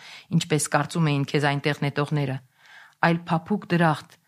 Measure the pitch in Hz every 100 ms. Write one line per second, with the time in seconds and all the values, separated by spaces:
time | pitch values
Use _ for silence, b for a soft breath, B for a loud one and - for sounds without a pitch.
0 | B B B 165 - 151 - 151 143 170
1 | 156 143 135 151 143 143 151 143 143 139
2 | 143 151 135 131 _ B B B B B
3 | 170 170 170 165 - 208 - 175 170 143
4 | - _